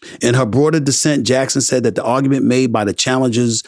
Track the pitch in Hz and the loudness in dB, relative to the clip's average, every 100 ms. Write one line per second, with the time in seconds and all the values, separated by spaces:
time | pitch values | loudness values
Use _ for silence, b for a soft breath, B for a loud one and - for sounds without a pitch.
0 | B B 120 127 117 120 151 160 139 127 | B B 0 2 2 2 2 2 0 0
1 | 156 143 123 131 135 139 - 127 117 95 | 0 0 0 0 0 -2 0 0 0 -2
2 | 98 131 135 135 117 127 127 113 104 90 | -2 0 0 0 2 2 2 0 -2 -2
3 | 135 131 131 117 120 110 | -2 0 0 0 0 -2